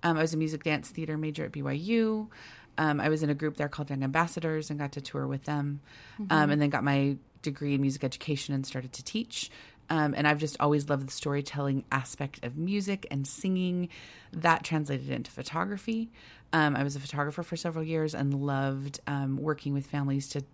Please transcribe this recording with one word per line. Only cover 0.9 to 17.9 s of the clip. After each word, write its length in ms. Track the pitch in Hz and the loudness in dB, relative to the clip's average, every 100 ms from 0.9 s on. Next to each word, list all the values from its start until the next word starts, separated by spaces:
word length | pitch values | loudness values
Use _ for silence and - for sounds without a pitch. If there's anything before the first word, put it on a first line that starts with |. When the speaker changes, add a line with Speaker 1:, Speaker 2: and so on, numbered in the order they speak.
| - 160 156 | -6 -4 -2
Speaker 1:
major 280 | 156 151 147 | -2 -4 -6
at 60 | |
B 100 | 151 | -4
Y 100 | 139 | -2
U. 560 | 139 180 233 220 220 214 - - - - - | -2 2 4 4 0 -4 -12 -20 -20 -10 0
Um, 220 | 156 147 | 2 4
I 100 | 151 | 4
was 140 | 156 | 4
in 60 | 151 | 2
a 40 | |
group 220 | 143 156 147 | 2 0 -2
there 120 | 147 | -4
called 200 | - 143 | -4 -4
Young 140 | 139 | -2
Ambassadors 680 | 135 151 170 170 160 156 151 | 2 2 2 0 -2 -2 -2
and 80 | 147 | -4
got 140 | 143 | -4
to 80 | 143 | -6
tour 240 | 139 143 135 | -6 -4 -2
with 180 | 139 - | -4 -2
them, 340 | 147 143 143 - - - - | 0 0 -4 -10 -20 -20 -10
um, 80 | 202 | 2
Speaker 2:
Mm-hmm. 240 | 160 147 | 6 6
Speaker 1:
and 100 | 147 | 6
then 80 | 147 | 4
got 140 | 139 | 4
my 320 | 139 139 139 139 - - | 4 4 4 0 -6 -8
degree 320 | - 139 143 | -6 -4 0
in 80 | 139 | 4
music 220 | 139 139 | 2 2
education 500 | 135 - - 143 - | -4 -4 -4 -4 0
and 120 | 139 135 | -2 -2
started 260 | 131 127 | -6 -8
to 100 | - | -12
teach. 460 | 131 214 233 - - - - - - | -6 -6 -4 -6 -8 -10 -20 -20 -2
Um, 240 | 165 151 - | 2 2 4
and 100 | 147 | 4
I've 120 | 151 | 4
just 180 | 151 - | 0 2
always 300 | 147 147 143 | 4 4 2
loved 180 | 143 135 | -2 -2
the 40 | |
storytelling 760 | - 151 143 143 143 139 135 - | -6 -2 -2 -2 -2 0 0 0
aspect 520 | 135 127 - 143 - | -2 -2 -6 -8 -6
of 140 | 120 139 | -10 -4
music 500 | 170 202 196 196 - | -2 0 0 -4 -4
and 140 | 139 139 | -4 -4
singing. 640 | - 190 185 185 180 180 - - - - | -2 0 2 2 0 -2 -6 -18 -20 -12
That 300 | 165 165 165 | 0 4 4
translated 460 | - 160 147 135 135 | 4 0 0 -2 -2
into 220 | 127 - | -4 -6
photography. 760 | - - 160 185 202 - 226 226 - - - - | -10 -6 -2 -2 -4 -4 -4 -4 -10 -20 -20 0
Um, 240 | 160 151 139 | 4 4 4
I 80 | |
was 120 | 139 143 | 0 -2
a 40 | |
photographer 440 | 139 143 143 147 | -6 -2 -2 -2
for 120 | 170 170 | -6 -4
several 280 | 170 160 | -2 -2
years 280 | 160 | 0